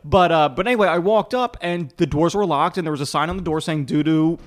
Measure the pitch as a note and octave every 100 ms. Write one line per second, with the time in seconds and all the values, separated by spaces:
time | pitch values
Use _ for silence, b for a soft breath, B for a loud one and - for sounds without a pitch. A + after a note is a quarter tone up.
0 | D3 F#3+ F3 D#3+ D3 B2+ G3+ B3 F#3+ E3+
1 | F3+ A3 G#3 B3 B3 - F3 F3 D3+ -
2 | E3 D3 E3 G3 G3 C#3+ E3+ F#3 D#3+ D3
3 | C#3 D3+ D#3+ F#3+ E3+ D#3 E3 D#3 C3 D3
4 | D3+ D#3+ D#3+ E3